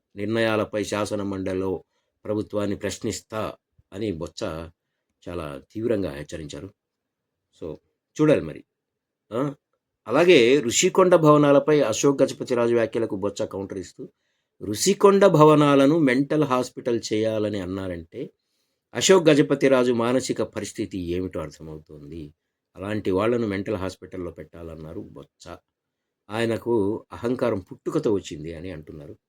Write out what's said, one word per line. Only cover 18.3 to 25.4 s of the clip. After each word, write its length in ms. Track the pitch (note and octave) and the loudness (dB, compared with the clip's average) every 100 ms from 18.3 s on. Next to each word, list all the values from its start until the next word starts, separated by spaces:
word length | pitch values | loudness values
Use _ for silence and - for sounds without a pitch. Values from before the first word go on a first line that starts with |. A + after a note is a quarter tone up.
| _ _ _ _ _ _ | _ _ _ _ _ _
అశోక్ 340 | A#2+ - F#3+ D#3+ | -2 4 6 6
గజపతిరాజు 640 | C#3+ C#3+ C#3 C3+ C3 B2 | 4 4 2 2 4 2
మానసిక 500 | A#2 A#2 C3 B2 A#2+ | 0 0 0 -2 -4
పరిస్థితి 560 | A2 G#2+ G2+ - G2+ G2 | -4 -6 -10 -8 -8 -6
ఏమిటో 420 | E2+ F2 F#2 F2 | -6 -4 -6 -8
అర్థమవుతోంది. 960 | D#2 - D#2+ D#2 D2+ D2+ D2 E2 D2 _ _ _ _ F2 | -12 -14 -16 -16 -18 -20 -16 -16 -16 _ _ _ _ -12
అలాంటి 340 | F#2+ G#2+ G2+ | -8 -4 0
వాళ్లను 360 | F#2 A2+ B2 A2 | 0 0 0 -2
మెంటల్ 280 | G2 G2+ | -4 -4
హాస్పిటల్లో 560 | G2+ F#2 - F#2 F#2 F2 | -6 -6 -10 -16 -12 -12
పెట్టాలన్నారు 720 | D#2+ D#2+ E2+ E2+ D#2+ D#2 F2+ | -14 -20 -16 -16 -14 -14 -14
బొత్స. 560 | - - C#2+ _ | -16 -20 -20 _